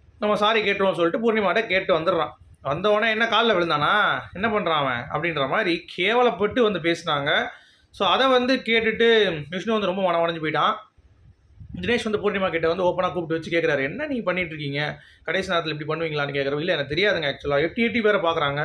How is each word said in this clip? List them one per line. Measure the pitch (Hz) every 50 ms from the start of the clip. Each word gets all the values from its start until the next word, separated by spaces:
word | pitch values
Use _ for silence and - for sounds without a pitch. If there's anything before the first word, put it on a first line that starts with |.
| _ _ _ -
நம்ம | 214 208 208
சாரி | 190 208 208 226 220 190
கேட்டுருவோம் | 196 196 196 196 190 170 160
சொல்லிட்டு | 170 170 170 233 220
பூர்ணிமாட்ட | 233 214 220 202 180 175 226 214
கேட்டு | 208 180 190 185 190 180 160
வந்துடுறான். | 160 180 185 165 151 - - - - - - - -
வந்தவொடனே | 135 143 170 185 214 208 214 220 226
என்ன | 220 220 233
கால்ல | 226 208 214 240 233 208
விழுந்தானா, | 175 170 165 156 147 147 160 196 208 196 170 143 131 123 - -
என்ன | 175 202 233
பண்றான் | 214 208 180 170 156 151
அவன் | 139 131 123 120 120 -
அப்படின்ற | - 151 156 175 160 147 135 135
மாதிரி | 165 208 220 185 165 180 - - -
கேவலப்பட்டு | - 175 202 226 247 247 233 196 175 208 208 208 254 233
வந்து | 214 196 165
பேசினாங்க. | 151 170 165 165 - 170 151 143 139 147 170 208 247 - - - - - _ _ _ _ -
So, | - 208 180
அதை | 180 214 262
வந்து | 269 262 247 247 247 262
கேட்டுட்டு | 247 - 220 226 226 220 220 220 226 233 233 226 220 208 185 165 151 143 143
விஷ்ணு | 175 185 175 220 226
வந்து | 214 202 185
ரொம்ப | 180 202 190
மனம் | 180 170 170 170
உடைஞ்சு | 170 170 165 156
போயிட்டான். | 156 156 151 170 202 220 - - _ _ _ _ _ _ _ _ - - _ _ _ _ - - - - 180
தினேஷ் | 180 185 240 233 - 220
வந்து | 208 - -
பூர்ணிமா | 208 190 196 190 180
கிட்ட | 160 165 156 160
வந்து | 170 190 180
ஓப்பனா | 175 165 175 185 180 143
கூப்பிட்டு | 180 175 151 160
வச்சு | 165 160 - 165
கேக்குறாரு, | 170 160 165 147 135 135
"என்ன | 139 175 247 302
நீங்க | 302 277 240 185
பண்ணிட்டு | 180 180 180 180 160 160
இருக்கீங்க? | 151 147 139 139 143 151 147 143 - - - - _ -
கடைசி | - 165 190 185 190 180
நேரத்துல | 170 160 160 151
இப்படி | 147 151 143
பண்ணுவீங்களான்னு?" | 156 160 165 160 151 147 143 143 139
கேக்குறப்ப, | 143 139 139 143 147 160
"இல்ல, | 185 175
எனக்கு | 151 139 123 151
தெரியாதுங்க, | 160 202 214 185 170 156 139
ஆக்சுவலா | 135 - - 143 143 143
எட்டி | 156 - - 240 233
எட்டி | 233 202 247
வேற | 214 208 208 190
பாக்குறாங்க" | 160 165 165 156 147 143 139 147 156